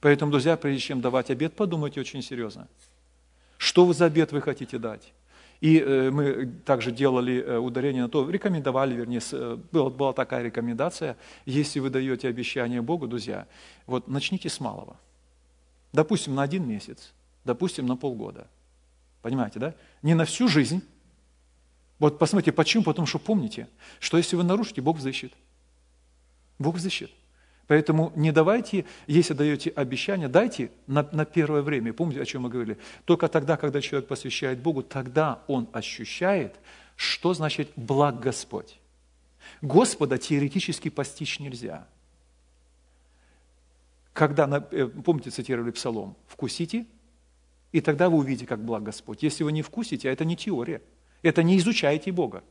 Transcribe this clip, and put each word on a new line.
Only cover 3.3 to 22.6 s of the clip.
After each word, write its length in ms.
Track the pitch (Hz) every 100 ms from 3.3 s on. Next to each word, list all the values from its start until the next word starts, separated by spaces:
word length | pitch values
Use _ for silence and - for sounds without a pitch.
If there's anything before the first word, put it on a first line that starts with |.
| _ _ _
Что 260 | - -
вы 100 | 180
за 120 | 156 170
обет 260 | 156 160
вы 80 | 147
хотите 380 | 143 135 123 127
дать? 340 | 113 107 - _ _ - - _
И, 180 | 156 160
э, 320 | 135 135 131
мы 360 | 139 143 131 131 - -
также 240 | 135 113
делали, 520 | 117 139 127 123 127
э, 160 | 127 120
ударение 440 | 123 123 139 131
на 60 | 123
то, 200 | 151 135
рекомендовали, 680 | 185 208 170 139 127 135
вернее, 260 | 120 117 120
с-, 120 | -
э, 240 | 139 123 117 -
была, 160 | 170 135
была 240 | 127 139
такая 300 | 131 127 127
рекомендация, 760 | 117 113 117 117 151 - 156 117 - - -
«Если 340 | 131 147 147
вы 100 | 135
даёте 380 | 131 131 123 131
обещание 540 | 120 120 135 120 123
Богу, 240 | 117 170 131
друзья, 400 | 120 113 98 101 - - - -
вот 220 | 127 -
начните 400 | 135 - 190 160
с 120 | -
малого. 360 | 120 101 - - _ _ _ _ _ _ _ _ _
Допустим, 420 | 139 156 202 -
на 80 | 135
один 240 | 139 185 143
месяц, 460 | 104 - - - _ _ _
допустим, 420 | - 120 185 - 127
на 100 | 127
полгода». 500 | 143 117 104 95 - _ _ _ _ _ _ _
Понимаете, 360 | 117 131 110 107
да? 160 | 131 160 _ _
Не 120 | 147
на 100 | 165
всю 240 | 160 - 240
жизнь. 340 | 151 120 175 - _ _ _ _ _ _ _ _ _ _ _
Вот 200 | 151 147
посмотрите, 340 | 156 202 165
почему? 300 | 151